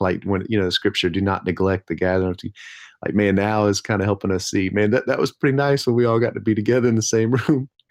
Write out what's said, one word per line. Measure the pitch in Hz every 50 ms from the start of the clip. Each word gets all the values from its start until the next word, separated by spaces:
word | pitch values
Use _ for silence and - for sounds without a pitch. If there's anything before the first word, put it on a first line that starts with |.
like, | 95 92 90 - -
when, | 95 101 95 95 -
you | 113 104
know, | 92
the | 90
scripture, | - - - 101 - - - 87
"Do | 80 98
not | 98 98 95 - -
neglect | 92 85 - 95 95 95 92 - -
the | 82
gathering | 78 90 90 92 95 95 92 90
to," | - - 101 - - - - - - - - _ _ -
like, | - -
man, | 104 104 98 98
now | 98 101 107 107 107 104
is | 104 98 -
kinda | - - 110 98 95
helping | 104 101 98 - 98
us | 95 90 - -
see, | - 101 95 92
man, | 98 104 107 107
that, | 117 127 -
that | 127 135 135
was | 139 123
pretty | - _ - 143 135
nice | 139 143 143 139 139 -
when | 127 117
we | 120 120
all | 117 113 113
got | 120 - -
to | 104
be | 101 113 107
together | 110 104 117 120 127 120 123
in | 113
the | 113
same | 107 - - 113 113 113
<laughs> | 127 113 - -
room. | 151 131 135 - _ _ _ -